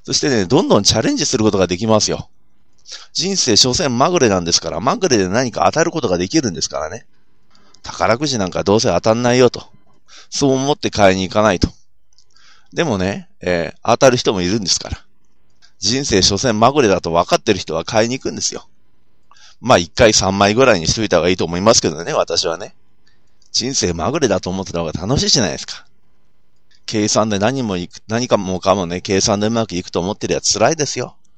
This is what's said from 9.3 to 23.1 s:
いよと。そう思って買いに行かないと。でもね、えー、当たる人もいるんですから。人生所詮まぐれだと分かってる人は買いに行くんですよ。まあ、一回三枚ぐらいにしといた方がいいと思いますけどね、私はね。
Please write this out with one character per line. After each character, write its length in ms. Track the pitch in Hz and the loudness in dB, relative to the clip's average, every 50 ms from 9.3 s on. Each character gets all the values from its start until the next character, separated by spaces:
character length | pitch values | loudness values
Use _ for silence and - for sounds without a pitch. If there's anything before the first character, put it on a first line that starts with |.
| 123 | 4
い 60 | 127 | 6
よ 100 | 127 117 | 4 4
と。 160 | - - - - - - - - - - - - - - - - | 2 -2 -16 -18 -20 -20 -20 -20 -20 -20 -20 -20 -20 -20 -20 -12
そ 200 | - - 143 139 | -6 -2 0 0
う 20 | |
思 220 | 131 131 135 143 147 | 2 0 0 -2 -2
っ 40 | - | -2
て 120 | - 107 | -4 -4
買 240 | - 107 101 95 95 | 0 4 4 4 4
い 20 | |
に 80 | 95 95 | 4 -2
行 80 | 85 | -2
か 100 | 98 107 | 0 2
な 100 | 107 107 | 2 2
い 60 | 90 87 | 2 2
と。 100 | - - - - - - - - - - - - - - - - - - - - - - | 0 -2 -4 -16 -20 -20 -20 -20 -20 -20 -20 -20 -20 -20 -20 -20 -20 -20 -20 -20 -20 -12
で 120 | - - 170 | -4 -4 -2
も 120 | 151 107 | -2 0
ね、 320 | 92 92 98 101 196 170 - - - | -2 -2 -2 -4 -6 -10 -16 -18 -10
え 320 | - 90 90 - 78 - - | -6 -4 -2 -2 -4 -6 -10
ー、 40 | - - | -8 -2
当 120 | 110 117 | -2 2
た 120 | - 143 131 | 4 4 4
る 60 | 120 | 4
人 160 | 123 - 151 | 4 -2 -2
も 80 | 110 92 | -2 0
い 60 | 87 | -2
る 140 | 90 104 120 | -2 -2 -2
ん 20 | |
で 80 | 92 82 | -2 -2
す 80 | - - | -4 -4
か 120 | - - | -4 -10
ら。 140 | - - - - - - - - - - - - - - - - - - | -12 -14 -16 -20 -20 -20 -20 -20 -20 -20 -20 -20 -20 -20 -20 -20 -16 -8
人 240 | - 104 120 135 143 | -6 -4 -4 -4 -2
生 180 | - 120 95 | 0 0 2
所 160 | 90 - 101 98 | 2 2 0 0
詮 220 | - 127 104 104 | 0 0 2 4
ま 100 | 117 127 | 2 4
ぐ 100 | 139 151 | 4 4
れ 60 | 123 | 2
だ 140 | 101 95 90 | 4 2 2
と 120 | - 87 | 0 0
分 160 | 82 85 85 - | 0 0 2 2
か 80 | 175 | 0
っ 40 | - | -2
て 120 | - 117 | 0 0
る 60 | 98 90 | -2 -2
人 160 | - - 78 | -2 -6 -6
は 100 | 82 82 | -6 -6
買 220 | - 120 110 113 | -2 0 0 0
い 20 | 120 | 0
に 120 | 127 135 | -2 -6
行 20 | |
く 80 | - - | -8 -8
ん 60 | - | -8
で 60 | 131 | -6
す 120 | - - - | -6 -6 -8
よ。 140 | - - - - - - - - - - - - - - - - - - - - - | -8 -16 -16 -20 -20 -20 -20 -20 -20 -20 -20 -20 -20 -20 -20 -20 -20 -20 -20 -20 -8
ま 140 | 104 117 117 | 2 4 4
あ、 40 | 92 | 4
一 140 | 87 - | 4 0
回 200 | - - 123 110 | 0 4 4 4
三 260 | - - 98 95 98 101 | 4 4 0 0 2 2
枚 160 | 101 101 107 | 2 2 4
ぐ 100 | 123 135 | 4 4
ら 120 | 127 107 | 4 4
い 40 | 85 | 2
に 60 | 80 | 0
し 80 | - - | -4 -4
と 80 | 113 | -2
い 60 | 107 95 | -2 0
た 80 | 90 | 2
方 80 | 82 80 | 2 2
が 40 | 90 | 2
い 40 | |
い 40 | 92 | 0
と 80 | - 92 | 0 -2
思 120 | 82 87 | -4 -2
い 40 | 90 | 0
ま 140 | 98 110 127 | 2 4 4
す 80 | - | 4
け 80 | - 92 | 2 0
ど 140 | 73 78 85 | -4 -4 -8
ね、 80 | 127 | -4
私 340 | 156 104 87 - 85 82 92 | -2 -2 -2 -2 -2 -4 -2
は 100 | 87 82 | -4 -4
ね。 200 | 82 113 180 - - - - - - - - | -6 -10 -16 -18 -20 -20 -20 -20 -20 -20 -20